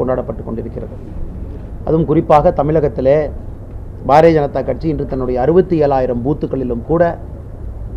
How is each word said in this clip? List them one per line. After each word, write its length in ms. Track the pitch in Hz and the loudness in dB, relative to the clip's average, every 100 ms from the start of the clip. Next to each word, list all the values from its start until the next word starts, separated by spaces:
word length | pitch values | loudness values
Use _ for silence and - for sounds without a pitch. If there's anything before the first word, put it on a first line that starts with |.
கொண்டாடப்பட்டு 400 | 127 123 117 110 - | -2 -2 -4 -8 -8
கொண்டிருக்கிறது. 440 | 113 113 123 110 - - - - - - - - - - | -8 -6 -8 -10 -12 -12 -8 -8 -8 -10 -10 -12 -8 -2
அதுவும் 240 | 160 139 | 0 2
குறிப்பாக 440 | 156 160 151 170 - | 2 6 6 6 2
தமிழகத்திலே 560 | 147 160 143 - 131 151 147 - - - - - - - 127 | 2 2 0 2 2 4 2 -6 -10 -12 -14 -12 -12 -6 4
பாரதிய 240 | 147 165 156 | 6 8 6
ஜனதா 200 | 143 135 131 | 2 -2 -4
கட்சி 140 | 123 160 | -2 -2
இன்று 160 | 139 139 | -2 -2
தன்னுடைய 240 | 131 127 123 131 | -4 -2 0 4
அறுபத்தி 300 | 175 - 165 143 | 4 4 2 2
ஏழாயிரம் 380 | 135 127 120 123 | 2 0 0 -2
பூத்துக்களிலும் 580 | 147 110 135 123 120 113 | -2 -2 -4 -4 -4 0
கூட 220 | 165 170 160 - - - - - - - | 2 2 0 -10 -12 -12 -12 -10 -10 -10